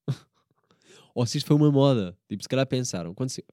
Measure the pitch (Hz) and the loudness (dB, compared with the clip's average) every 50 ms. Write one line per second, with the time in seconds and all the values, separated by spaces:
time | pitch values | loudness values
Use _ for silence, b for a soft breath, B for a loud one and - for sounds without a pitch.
0 | - - 135 - _ _ _ _ _ _ _ _ _ _ _ _ _ _ - - | -8 -8 -8 -8 _ _ _ _ _ _ _ _ _ _ _ _ _ _ -20 -20
1 | _ _ - 120 123 110 - 147 - - 147 151 151 151 143 135 139 139 131 113 | _ _ -6 -4 -4 -2 -2 -4 0 2 4 4 6 6 6 6 4 4 4 2
2 | 95 90 87 _ _ - 104 98 - - 131 131 135 131 135 127 123 - - 92 | -2 -6 -10 _ _ -12 -12 -12 -8 -4 -2 -2 -2 -2 -2 -4 -4 -4 -6 -8
3 | 85 85 95 - 127 131 - - - _ | -8 -8 -8 -8 -8 -8 -8 -12 -16 _